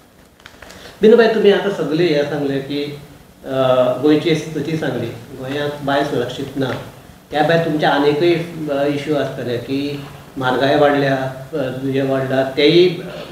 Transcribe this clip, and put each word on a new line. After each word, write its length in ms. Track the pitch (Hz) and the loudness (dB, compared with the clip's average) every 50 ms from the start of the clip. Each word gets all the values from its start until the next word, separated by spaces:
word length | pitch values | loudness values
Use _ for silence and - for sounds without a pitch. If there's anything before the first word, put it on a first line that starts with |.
| - _ _ _ - - _ _ - - - - - - - - - - - - | -20 _ _ _ -20 -20 _ _ -20 -20 -20 -20 -20 -20 -20 -20 -20 -20 -2 4
बिनूभाई, 260 | 196 220 240 233 226 220 220 | 6 6 8 8 6 4 4
तुम्ही 180 | 208 190 202 | 4 4 4
आता 180 | 190 180 185 202 | 4 4 2 -2
सगळे 360 | - - 156 139 151 160 180 | -4 -4 -4 -2 0 0 2
हे 160 | 165 147 143 143 | 2 2 0 0
सांगले 340 | 143 156 143 143 135 139 135 | -2 -2 -4 -2 -2 -2 -4
की 220 | 131 139 143 143 143 147 143 143 - - - - - - - - - | -4 -6 -6 -6 -6 -8 -10 -14 -16 -20 -20 -20 -20 -20 -20 -16 -10
अ, 120 | 135 131 135 131 127 127 127 123 123 127 123 | -6 -2 0 2 4 4 4 4 2 2 2
गोंयची 320 | 139 151 151 151 - 170 156 | 4 4 4 4 4 2 0
स्थिती 420 | 160 - - - 147 - 165 160 | 0 -2 -6 -6 -6 -4 -4 -4
सांगली, 300 | 160 - 131 123 117 113 113 - - - - 131 123 | -4 -4 -4 -4 -4 -6 -6 -8 -12 -16 -16 -16 -12
गोंयांत 320 | 131 131 139 147 147 147 143 - | -10 -8 -6 -4 -4 -6 -6 -6
बायल 220 | 143 135 139 147 147 | -4 -2 0 0 0
सुरक्षीत 520 | 147 147 123 120 123 - - 135 - - | -2 -2 -4 -4 -4 -6 -10 -10 -8 -4
ना, 100 | 139 135 123 110 107 - - - - - - - - - - | -4 -4 -4 -4 -8 -10 -14 -18 -20 -20 -20 -20 -20 -12 -4
त्या 120 | 139 147 | -2 0
भायर 220 | 151 156 165 165 165 | 2 2 2 2 2
तुमचे 220 | 160 151 156 180 | 0 0 0 2
आनीकय, 480 | 160 147 143 143 147 151 - 175 175 170 160 - - - 160 156 147 143 | 2 2 2 2 2 2 2 2 2 2 0 -2 -6 -10 -8 -6 -4 -2
अ, 120 | 139 143 | -2 0
issue 280 | 147 143 - - 156 151 | -2 -2 -2 -2 -2 -2
आसतले 420 | 139 131 127 - 135 120 120 120 | -2 -2 -4 -6 -6 -6 -4 -6
की 480 | 113 - - 135 139 143 143 143 143 - - - - - - - | -6 -4 -4 -4 -4 -4 -4 -6 -8 -12 -14 -16 -18 -20 -14 -8
म्हारगाय 400 | 135 131 127 127 120 135 139 147 | -4 -2 0 0 2 2 2 4
वाडल्या, 380 | 147 147 143 139 143 143 135 135 131 131 131 - - - - | 4 4 4 4 2 2 0 0 0 -2 -6 -8 -10 -12 -8
अ, 40 | 160 151 131 127 127 131 135 | -6 -4 -4 -4 -6 -6 -4
हे 160 | 135 131 139 | -2 0 0
वाडला, 420 | 139 135 131 131 131 127 131 131 135 135 - | 0 0 0 -2 -2 -2 0 -2 -2 -2 0
तेयी 460 | 147 147 147 160 175 180 180 165 - - - - - - - | 2 4 6 6 6 6 4 2 -2 -8 -10 -12 -12 -10 -4